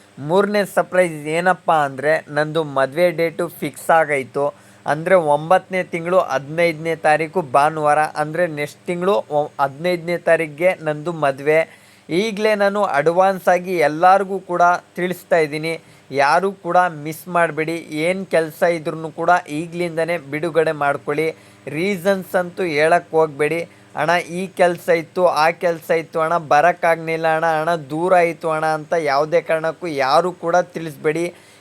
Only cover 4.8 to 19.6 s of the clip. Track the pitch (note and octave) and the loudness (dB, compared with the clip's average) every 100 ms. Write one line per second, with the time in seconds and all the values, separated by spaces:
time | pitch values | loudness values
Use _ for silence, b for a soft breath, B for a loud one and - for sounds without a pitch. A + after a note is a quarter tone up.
4.8 | - D3 E3 F#3 D3+ D3 D#3+ F#3 F3+ F#3 | -4 -4 2 2 4 0 2 0 0 -6
5.8 | E3+ F3 E3 F#3 - C3+ C#3 D#3+ E3+ D#3 | -4 -6 0 0 0 -4 -4 0 0 0
6.8 | E3 D#3+ D#3 D3+ D#3+ F#3+ D3 C#3 D3 D#3 | -6 0 2 2 0 -4 0 2 2 2
7.8 | D3 D3 D#3 - D3+ D#3+ F3 D3+ D3 - | 2 2 0 -4 -4 -2 -2 -2 -8 -8
8.8 | - F3 F#3 G#3+ - D3 D3+ - C#3 C3+ | -8 -2 0 0 0 -2 -2 -2 -4 -2
9.8 | F3 F3+ E3 E3+ E3+ E3 D#3+ C#3+ F3+ F3 | -4 -4 -4 -4 2 2 0 0 0 0
10.8 | D#3 D3+ D3+ E3 C#3+ C3+ C#3 D3+ - b | -4 -4 -6 -2 -2 0 0 2 0 b
11.8 | b b b D#3+ A3+ G3+ G#3+ G#3 G3+ G3+ | b b b -2 -2 -2 0 2 0 0
12.8 | G3 C#3+ D#3 F3 F#3+ F#3+ F#3+ F3+ F3+ F3 | 0 2 2 4 2 2 2 0 0 0
13.8 | D3 D#3 F3+ G3 F#3+ F#3+ F#3 F3 F3 F3 | 0 4 4 4 2 -6 -6 2 2 2
14.8 | - - F3+ F3 - F3 D#3 D3+ D#3+ D#3+ | -4 -6 -4 -6 0 0 2 -2 -6 -8
15.8 | b b b C3+ C#3 E3+ G3 F#3+ F3 F3 | b b b 0 2 4 0 -6 0 2
16.8 | F3+ D3+ D3+ D3+ F3+ F3 E3 D3 D#3+ E3 | 2 -2 -10 -12 -4 0 0 0 -4 -6
17.8 | - D3+ E3 F#3 F#3 E3+ D#3+ D#3 F3 E3+ | -8 -4 -2 -2 -2 -2 -2 -2 0 0
18.8 | D#3 D#3+ D#3+ D3+ E3 F3 - D3 | -4 -8 -10 -4 2 2 0 -8